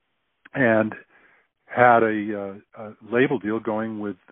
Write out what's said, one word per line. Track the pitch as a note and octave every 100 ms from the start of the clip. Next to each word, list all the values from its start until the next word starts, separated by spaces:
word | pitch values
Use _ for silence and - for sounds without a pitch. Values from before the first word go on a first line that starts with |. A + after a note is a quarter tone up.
| _ _ _ _ -
and | C#3 A#2+ A2 A2 - - _ _ _ _ _
had | - - B2 A#2
a, | A2 G#2+ G#2 G#2 G2 G2+ _ -
uh, |
a | G#2+ - G#2+
label | A#2+ C#3 C3
deal | G2+ A2+
going | A2+ G#2+ A2 G#2+
with | G#2 F#2 _